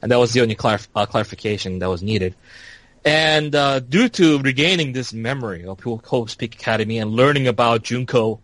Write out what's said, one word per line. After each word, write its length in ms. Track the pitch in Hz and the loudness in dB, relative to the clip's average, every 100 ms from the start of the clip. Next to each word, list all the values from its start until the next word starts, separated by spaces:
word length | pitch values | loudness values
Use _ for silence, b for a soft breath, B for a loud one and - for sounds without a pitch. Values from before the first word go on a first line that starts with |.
And 80 | 117 | 2
that 80 | 123 | 4
was 140 | 120 | 4
the 80 | 123 | 2
only 160 | 117 110 | 2 0
clarif-, 320 | 120 104 - 107 | 0 0 -2 -4
uh, 100 | 101 | -2
clarification 720 | - 104 - 107 104 98 92 | -2 -4 -6 -6 -6 -6 -6
that 100 | 92 | -4
was 140 | 90 | -4
needed. 320 | 101 110 92 - B B B B B B 147 | -4 -2 -2 -6 B B B B B B 0
And, 480 | 156 160 156 151 | 2 2 2 2
uh, 260 | 143 139 135 | 0 2 0
due 280 | 123 165 247 | 0 2 2
to 300 | - 165 147 | 4 4 4
regaining 540 | 135 127 160 185 143 | 2 0 2 0 -2
this 180 | 127 123 | -6 -8
memory 540 | 113 113 139 113 87 87 | -8 -6 -6 -6 -8 -12
of 120 | - | -10
Ho-, 200 | 123 113 | -8 -8
Hope's 320 | - 127 110 | -4 -4 -4
Peak 200 | - 117 | -8 -10
Academy 440 | - - 110 107 113 | -6 -2 0 0 -4
and 140 | 107 | -2
learning 360 | 110 139 143 131 | 2 4 4 0
about 340 | 117 120 117 | 2 2 2
Junko 580 | - 120 127 123 110 107 | -2 -6 0 0 0 -2